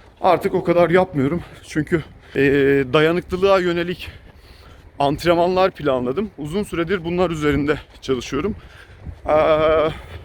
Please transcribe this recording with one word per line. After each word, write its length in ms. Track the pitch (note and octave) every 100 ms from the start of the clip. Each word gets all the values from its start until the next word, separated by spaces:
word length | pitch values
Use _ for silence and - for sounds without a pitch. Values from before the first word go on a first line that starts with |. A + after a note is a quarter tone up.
| - -
artık 320 | - D#3+ F#3+
o 100 | F#3
kadar 260 | F3 E3+ E3+
yapmıyorum. 540 | F3+ F#3 D3 C3+ E3+ - - -
Çünkü, 360 | D#3+ D3 E3+ - - - -
e, 60 | C#3 C#3+ C#3 C#3 B2+
dayanıklılığa 640 | D#3 D#3 F3 - F3+ G3 F#3+
yönelik 500 | F3+ E3+ F3 E3+ - - - - - - - - - -
antrenmanlar 720 | C#3 D3 E3 E3+ F3 F#3 F#3+
planladım. 600 | - C#3+ B2+ B2 C#3 G#3 -
Uzun 260 | D3+ F#3
süredir 420 | G3+ E3 E3+ G3 E3
bunlar 240 | F3 F3+
üzerinde 500 | D#3+ D3 C#3+ D3 C#3+ - -
çalışıyorum. 540 | - B2+ - C#3 G3 G#3+ - - - - - - -
Ee, 640 | D3+ D#3 D#3 D#3 D#3 D#3 - - -